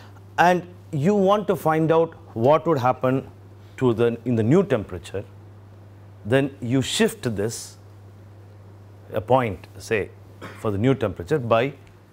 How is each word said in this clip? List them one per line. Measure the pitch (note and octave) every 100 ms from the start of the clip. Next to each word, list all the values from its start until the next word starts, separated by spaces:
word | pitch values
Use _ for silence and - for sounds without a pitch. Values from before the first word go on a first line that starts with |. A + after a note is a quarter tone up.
| - - - -
and | E3+ F3+ - - -
you | D3+ E3
want | G#3 F#3+ G#3 G3+
to | F3+
find | D#3 D#3 D#3+
out | E3 E3 - -
what | A2+ B2 D#3+
would | E3 C#3
happen | B2+ - B2+ C3+ - - - - -
to | - B2+
the, | A2 A#2+ A#2+
in | B2+
the | A2+
new | A2 F#3
temperature, | - A#2 F#2+ F2+ - G2 - - - - - - - - - -
then | G#2 C3+ C#3 -
you | A#2 C3
shift | A#2+ - A3 - B2
this, | G2 A2 - - - - - - - - - - - - - - - -
a | G#2+
point, | A2 C3 A2+ F2+ - G2
say, | - G#2+ - - - - - -
for | A2+
the | G2
new | B2+
temperature | B2+ G#2 F2 F2 D3+
by | A#2 A2+ C#3 - - - -